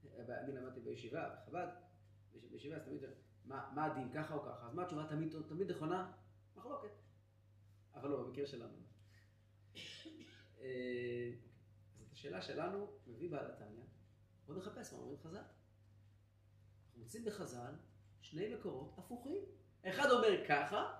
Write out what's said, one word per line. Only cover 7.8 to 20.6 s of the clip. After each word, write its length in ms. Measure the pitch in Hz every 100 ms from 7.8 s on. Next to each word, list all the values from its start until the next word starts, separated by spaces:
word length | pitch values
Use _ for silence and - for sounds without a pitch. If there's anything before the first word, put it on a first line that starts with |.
| -
אבל 160 | - 139
לא, 140 | 135
במקרה 220 | 123 127 139
שלנו. 320 | 127 113 - - - - - - - - - - -
אה, 60 | - - 320 - - - - -
אוקיי. 840 | 131 127 123 123 123 120 120 120 - - - - - -
אז 60 |
את 100 | -
השאלה 300 | - 143 185
שלנו 460 | 170 135 349 392 415 - -
מביא 220 | - -
בעל 200 | 147 -
התניא, 320 | 123 107 110 127 - - - - - -
בוא 100 | 175
נחפש 380 | 202 - 208
מה 60 | 123
אומרים 180 | 123 143
חז"ל. 200 | 156 196
אנחנו 1600 | - - - - - - - - - - - - - - - 120
מוצאים 240 | 113 226 233
בחז"ל 480 | - 143 123 123 151 - - - -
שני 340 | - 151 214 240
מקורות 380 | 196 131 147 -
הפוכים. 440 | 180 240 277 381 392 - - -
אחד 280 | 185 190 285
אומר 360 | 240 220 175 -
ככה 460 | 143